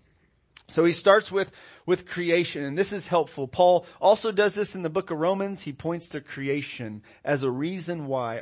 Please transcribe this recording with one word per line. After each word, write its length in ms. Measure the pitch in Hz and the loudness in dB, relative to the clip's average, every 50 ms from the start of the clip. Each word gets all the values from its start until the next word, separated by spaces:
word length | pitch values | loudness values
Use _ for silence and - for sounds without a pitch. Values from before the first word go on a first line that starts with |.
| _ _ _ _ _ _ _ _ _ _ - - _ - | _ _ _ _ _ _ _ _ _ _ -20 -20 _ -6
So 160 | - 160 170 | 0 2 2
he 60 | 175 | 2
starts 380 | 165 - - 202 196 214 - - | 2 2 4 6 6 6 4 0
with, 220 | 180 196 190 - - - - - - - - | -4 -4 -4 -6 -10 -20 -20 -20 -20 -8 -2
with 220 | 170 180 175 - | -2 -2 -2 -2
creation, 580 | - - 180 175 170 170 175 170 - - 151 143 | -6 -8 -4 0 2 2 2 2 0 -4 -6 -6
and 140 | 139 143 175 | -4 -2 -2
this 160 | 196 190 208 | -2 -2 -2
is 120 | 190 - | -8 -4
helpful. 400 | - 180 170 151 - - 147 135 | 0 2 2 2 0 -4 -8 -8
Paul 380 | 123 - - 180 180 180 165 - - - - | -4 2 4 6 6 6 4 2 -2 -4 2
also 320 | - 185 214 - - 226 | 4 4 4 4 2 -2
does 220 | 196 196 208 196 - | 2 2 2 2 2
this 200 | 202 208 - - | -2 -4 -4 -4
in 60 | 190 | -6
the 80 | 175 156 | -4 -4
book 220 | 156 190 185 - | -2 -4 -4 -4
of 80 | 165 151 | -2 0
Romans. 420 | 160 180 196 190 196 196 196 - | 0 0 0 0 -2 -4 -6 -8
He 140 | - 151 135 | -10 -12 -10
points 340 | - - 160 170 170 165 - | -6 -6 -4 -4 -6 -8 -10
to 120 | - 147 | -12 -12
creation 800 | 131 - - 139 135 139 139 147 127 - - - 120 110 107 104 - - - _ | -12 -12 -10 -6 -4 -2 -2 -2 -4 -8 -10 -10 -10 -10 -10 -12 -16 -20 -20 _
as 200 | - 143 147 135 | -2 0 0 2
a 80 | 135 131 | 2 0
reason 560 | 123 131 147 170 190 185 156 175 175 165 147 | 0 0 -2 -4 -6 -6 -6 -8 -8 -6 -6
why 320 | 135 135 127 120 113 113 113 | -4 -4 -2 -2 -4 -6 -8